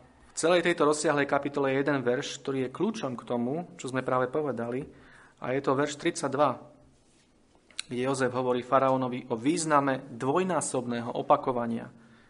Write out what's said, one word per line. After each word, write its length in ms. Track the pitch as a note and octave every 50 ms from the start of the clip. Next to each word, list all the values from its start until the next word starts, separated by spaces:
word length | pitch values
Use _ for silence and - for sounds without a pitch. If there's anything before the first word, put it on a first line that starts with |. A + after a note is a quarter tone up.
| - - - _ - -
v 40 | -
celej 240 | - - D#3+ F3+ F3
tejto 240 | E3 F3 E3+ E3+ D3+
rozsiahlej 400 | D3 D3+ D3+ - D#3+ C#3+ C#3+ C#3
kapitole 480 | C#3+ D3 C#3 - C#3 - C#3+ C#3 C3+ C3
je 80 | C#3
jeden 240 | C#3 D3+ C#3+ C3+ A#2+
verš, 400 | A#2+ B2 C#3 C#3 - - - -
ktorý 240 | C#3 C3+ C3 B2+ B2
je 60 | -
kľúčom 420 | - E3+ A3 G#3+ - - C3 B2
k 100 | A2+ -
tomu, 380 | - B2 A#2+ A#2+ B2 C#3+ E3+ F3 - - -
čo 80 | - C3
sme 160 | C3 C3 B2+
práve 220 | C#3 C3 B2+ B2+ B2
povedali, 580 | - D#3 D3+ C#3+ A#2 A2 A#2 A#2+ B2 C3 D#3 - - - - - - - - - _ -
a 160 | - A#2+ C3
je 40 | C3+ C3+
to 80 | D3+ C3+
verš 260 | C3+ D3 C#3+ - -
tridsaťdva, 500 | - E3+ E3 - - C3+ B2+ C#3 D3 C3+ A#2 - - - - - - - _ _ _ _ _ _ _ _ _ _ _ _ _ _ _ _ - - - -
kde 160 | B2+ A#2+ B2+
Jozef 260 | C3+ C3 B2 C3 A#2+ A2+
hovorí 240 | B2+ B2+ B2 B2 B2
faraónovi 640 | A#2+ - C#3 C3 C3+ C3+ C3 C3 C3 B2 B2 B2+ - - B2
o 80 | A2
význame 640 | A#2 C#3+ F3 E3+ D#3+ D#3+ D3+ C#3+ C#3+ C#3 C3 B2+ - - -
dvojnásobného 1040 | A2+ C3 C3 C#3+ F3+ F#3 F#3 E3+ D3 - - - C3 A#2 A#2+ A#2+ A#2 A2+ B2 -
opakovania 720 | - - - D3 C#3+ - C3+ B2 A#2+ A#2+ A#2 A#2 - - - - - - - - - - _